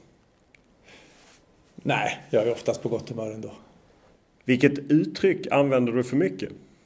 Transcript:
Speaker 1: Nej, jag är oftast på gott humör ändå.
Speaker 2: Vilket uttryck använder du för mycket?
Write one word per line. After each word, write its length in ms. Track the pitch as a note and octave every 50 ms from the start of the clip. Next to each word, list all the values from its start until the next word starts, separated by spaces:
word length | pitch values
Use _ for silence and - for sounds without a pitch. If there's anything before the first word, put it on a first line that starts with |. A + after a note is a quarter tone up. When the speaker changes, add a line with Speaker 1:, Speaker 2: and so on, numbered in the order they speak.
| - _ _ _ _ _ _ _ _ _ _ _ _ _ _ _ _ - - - - - - - - - - _ _ _ _ _ _ _ _
Speaker 1:
Nej, 420 | - - C3+ C3+ A2 G#2 G#2+ - - - -
jag 180 | - A#2 G#2+ A#2
är 40 |
oftast 320 | A#2 - - - A2+ - -
på 60 | A#2
gott 200 | A#2 A2 - -
humör 220 | B2 A2+ A2 G#2+
ändå. 200 | A2 A2 G#2+ G2 G2+ - - - _ _ _ _ _ _ _ _ _ _ _ _ _ _ _ -
Speaker 2:
Vilket 320 | B2+ B2 C3+ C#3+ C#3+ C#3
uttryck 680 | - - D3 D#3 F3+ - - - - G3 F3 - - -
använder 420 | - C#3 C#3+ C#3 C3+ B2+ B2 A#2 A2+
du 100 | B2 B2
för 120 | B2+ -
mycket? 340 | C#3 F3 F#3+ F#3 - - - - - - - _ _ _